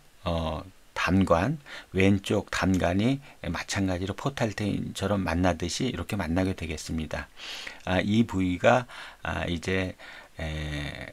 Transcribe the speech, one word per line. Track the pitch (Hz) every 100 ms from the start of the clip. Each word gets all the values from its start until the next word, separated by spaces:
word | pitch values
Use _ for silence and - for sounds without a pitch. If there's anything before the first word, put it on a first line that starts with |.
| - -
어, | 87 82 80 78 92 - -
담관, | - - 95 90 85 113 156 - - -
왼쪽 | 92 98 98 - 107 -
담관이 | - 92 92 87 95 117 139 - - 85
마찬가지로 | 85 - 117 95 90 95
포탈 | - 143 143 113
베인처럼 | 98 101 92 90 - 98 101
만나듯이 | 87 85 90 82 87 - 120
이렇게 | - 104 101
만나게 | 82 87 92
되겠습니다. | 92 80 78 - 82 73 76 - - - - - - 90
아, | 92
이 | 98 110 113
부위가, | 92 92 90 117 123 120 - - -
아, | 82 85 87
이제, | 85 92 95 92 - - - - -
에, | 80 76 76 73 71 - -